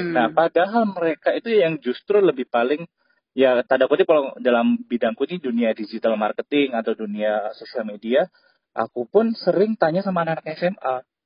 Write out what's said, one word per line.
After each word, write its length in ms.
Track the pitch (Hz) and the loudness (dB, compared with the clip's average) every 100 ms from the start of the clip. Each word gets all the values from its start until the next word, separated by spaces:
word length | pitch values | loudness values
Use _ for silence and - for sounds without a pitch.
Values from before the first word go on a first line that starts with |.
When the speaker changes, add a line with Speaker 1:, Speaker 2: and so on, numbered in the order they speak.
Speaker 1:
Mm-mm. 100 | 175 | 0
Speaker 2:
Nah, 160 | 165 113 | 0 0
padahal 600 | 160 165 165 196 233 214 | 2 2 2 2 0 0
mereka 400 | 180 165 147 - | 0 -2 -2 -2
itu 240 | 220 233 | -2 0
yang 240 | 214 165 156 | 2 2 0
justru 400 | 123 - - 208 | -4 -6 0 2
lebih 320 | 180 131 123 | 4 2 -2
paling, 360 | 120 123 151 170 _ _ _ _ | 0 0 -2 -6 _ _ _ _
ya, 320 | 127 131 123 | 2 4 4
tanda 240 | - 131 131 | 2 2 4
kutip 240 | 143 - | 4 4
kalau 240 | 156 139 - | 2 0 -2
dalam 440 | 120 120 120 117 | 2 4 4 0
bidangku 440 | - 120 117 113 139 | -2 -2 -2 -2 -4
ini 120 | 180 | -4
dunia 320 | 131 117 113 | -4 0 0
digital 480 | 110 104 113 113 107 | -2 -6 -4 -2 0
marketing 560 | 107 110 - 143 135 | -2 -4 -2 0 0
atau 200 | 117 110 | -2 -4
dunia 600 | 107 107 104 107 104 104 | -4 -6 -4 -2 -2 -4
sosial 320 | - 147 127 110 | -10 -12 -10 -10
media, 400 | 104 113 135 180 _ _ _ _ | -8 -2 0 0 _ _ _ _
aku 320 | - 113 123 120 | -8 -6 -6 0
pun 280 | 202 226 | 2 2
sering 440 | 226 185 165 214 220 | 0 0 2 0 0
tanya 240 | 165 175 | 0 0
sama 240 | 196 170 160 | -2 -2 -2
anak-anak 240 | 160 156 | -4 -8
S 120 | 156 175 | -4 -4
M 100 | 196 | -4
A, 240 | 131 127 - _ | -6 -6 -8 _